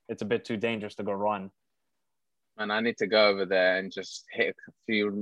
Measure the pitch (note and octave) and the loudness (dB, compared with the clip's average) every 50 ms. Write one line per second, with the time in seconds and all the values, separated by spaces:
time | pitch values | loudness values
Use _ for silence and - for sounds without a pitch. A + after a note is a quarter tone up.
0 | _ - A2 - G#2+ G2+ A#2+ A2+ - - A#2 G#2 A2+ A#2 A#2 G#2+ G#2 G2+ - - | _ -12 -10 -6 -4 -2 -2 -2 -2 -4 -6 -4 -4 -4 -4 -4 -8 -10 -10 -8
1 | G2+ G#2 G2+ G2 G#2 G#2 G#2 G2 F#2+ G2 _ _ _ _ _ _ _ _ _ _ | -6 -6 -4 -2 -2 -2 -2 -4 -6 -12 _ _ _ _ _ _ _ _ _ _
2 | _ _ _ _ _ _ _ _ _ _ _ - G#2+ G#2 G#2+ A2 A2+ A#2+ A2 - | _ _ _ _ _ _ _ _ _ _ _ -8 -6 -4 -2 -2 -2 -2 -2 -2
3 | G#2+ F#2+ A2 G#2+ G#2+ G#2 G2 G2 F#2+ F2+ F#2+ F#2 F#2 F#2 F#2 F#2+ F#2+ F#2+ - G2 | 0 4 6 6 6 6 6 2 0 2 4 4 4 4 4 2 -2 -4 -8 -10
4 | F#2 - - - - - - A2+ A2 F2 - _ - - - _ _ - A2 G#2 | -12 -12 -14 -18 -18 -10 -4 -2 -2 -2 -4 _ -14 -20 -20 _ _ -2 0 0
5 | G#2 G#2 G2 G#2 | 0 0 -2 -4